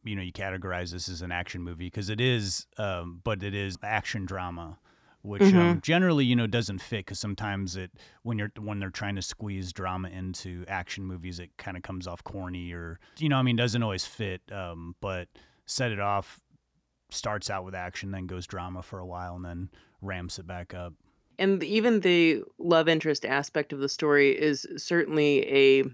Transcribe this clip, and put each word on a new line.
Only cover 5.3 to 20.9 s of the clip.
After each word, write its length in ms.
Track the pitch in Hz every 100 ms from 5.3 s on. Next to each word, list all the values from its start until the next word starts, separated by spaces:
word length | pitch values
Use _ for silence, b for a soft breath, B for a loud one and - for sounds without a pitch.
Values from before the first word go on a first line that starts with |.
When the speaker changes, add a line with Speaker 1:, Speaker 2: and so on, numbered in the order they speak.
| 190
Speaker 2:
Mm-hmm. 160 | 196 190
Speaker 1:
um, 220 | 175 170
generally, 420 | - 165 185 151
you 120 | 127 123
know, 100 | 113
doesn't 320 | 120 104 95
fit 260 | - 110 92
'cause 120 | 98
sometimes 580 | 104 98 110 98 95 92
it, 140 | 90 - b b
when 160 | 117 110
you're, 140 | 104 -
when 180 | 107 104
they're 100 | 95
trying 280 | - 101 98
to 60 |
squeeze 500 | 92 - 104 95 92
drama 360 | 87 92 92 92
into 560 | 90 92 90 95 87 90
action 360 | 95 92 -
movies, 360 | 95 92 87 87
it 100 | 87 -
kinda 220 | - 90
comes 260 | - 95 87
off 160 | 87
corny 500 | - 101 90 90 87
or, 280 | 87 85 82 b -
you 100 | 156
know, 80 | 135
I 60 |
mean, 140 | 127 117
doesn't 260 | 120 117
always 240 | 113 95 -
fit. 340 | - 101 92 -
Um, 420 | 101 90 85 85 87
but 280 | 101 92 87 - b b -
Set 240 | - 127
It 100 | 101
Off 400 | 101 101 95 - _ _ _ _ _ _ _
starts 400 | - - 107 -
out 140 | 98
with 100 | 92
action, 380 | 95 90 - 98
then 140 | 95 90
goes 200 | 90 87
drama 360 | 95 90 90
for 180 | 90 95
a 60 | 90
while, 280 | 87 90
and 100 | 90
then 260 | 90 87 92 b b b
ramps 380 | 98 92 90 -
it 80 | 85
back 260 | 92 87
up. 220 | 90 87